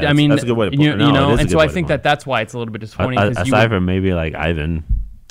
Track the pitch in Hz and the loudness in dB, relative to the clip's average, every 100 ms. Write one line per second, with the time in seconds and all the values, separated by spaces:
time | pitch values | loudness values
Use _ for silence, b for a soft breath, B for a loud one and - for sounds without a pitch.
0 | 147 147 147 139 120 117 101 139 151 - | 0 2 4 2 0 0 0 2 0 2
1 | - 139 139 120 - 160 156 180 151 143 | 2 4 2 2 2 2 2 0 -2 -2
2 | 147 143 139 120 110 123 113 107 110 - | 0 -2 -2 -4 -4 -8 -10 -10 -12 -4
3 | 127 113 104 120 135 107 117 101 90 95 | -2 0 0 0 0 2 2 2 0 0
4 | 95 85 80 73 78 82 76 82 - - | 0 0 -4 -4 -4 -2 -2 -4 -2 -4
5 | - - - | -4 -14 -10